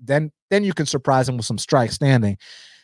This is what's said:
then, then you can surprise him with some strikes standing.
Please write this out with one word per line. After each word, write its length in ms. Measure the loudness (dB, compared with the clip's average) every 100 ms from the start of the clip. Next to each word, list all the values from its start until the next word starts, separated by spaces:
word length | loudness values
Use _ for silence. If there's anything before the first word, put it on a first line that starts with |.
then, 260 | -4 -2 -2 -10 -4
then 140 | -2
you 100 | 0
can 100 | -2
surprise 460 | -4 -2 2 2 2
him 80 | -4
with 80 | -6
some 100 | -6
strikes 380 | 0 0 0
standing. 420 | 0 2 4 2 -2 -10 -20 -20 -20